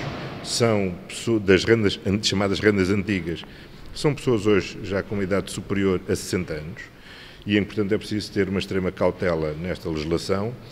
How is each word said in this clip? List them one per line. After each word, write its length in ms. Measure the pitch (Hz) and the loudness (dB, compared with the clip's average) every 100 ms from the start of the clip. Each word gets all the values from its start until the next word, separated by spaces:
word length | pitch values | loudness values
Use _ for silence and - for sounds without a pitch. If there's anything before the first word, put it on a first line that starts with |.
| - - - - | -6 -8 -10 -10
são 520 | - - 117 104 95 87 - | -6 0 2 4 0 -4 -10
pessoa-, 320 | - 120 113 | -8 0 2
das 240 | 98 90 | 6 6
rendas 360 | 107 113 101 - | 6 4 4 0
an-, 200 | 101 104 | 0 0
chamadas 360 | - 98 101 87 | 2 2 2 4
rendas 300 | 104 101 90 | 4 4 4
antigas, 540 | 101 95 95 82 80 - - - - - | 2 0 -2 -2 -8 -10 -18 -20 -18 -14
são 220 | - 156 131 | -2 -2 0
pessoas 320 | 131 113 104 | 0 2 4
hoje 320 | 98 - - | 4 2 -6
já 200 | 90 95 | -4 -4
com 100 | - | -2
uma 100 | 101 | -4
idade 280 | 92 95 90 | 0 0 -2
superior 500 | - - 98 98 90 92 | -8 -4 0 2 2 0
a 60 | 95 | -4
sessenta 380 | - 95 82 | 0 -2 -2
anos 280 | 78 78 117 - - - - - - 104 | -6 -8 -12 -16 -20 -20 -20 -20 -12 2
e, 160 | 104 | 2
portanto, 320 | 95 110 98 | 2 0 0
é 40 | 104 | 0
preciso 340 | - 107 - | 0 -4 -2
ter 180 | 104 92 | 0 0
uma 80 | 98 | 0
extrema 340 | - 95 90 | 0 0 -2
cautela 600 | - 92 - 92 82 78 | 2 0 2 0 0 -2
nesta 340 | 76 90 76 87 | -4 -6 -6 -4
legislação 640 | 78 76 82 - 95 110 127 - | -4 0 -2 0 -2 -2 -8 -14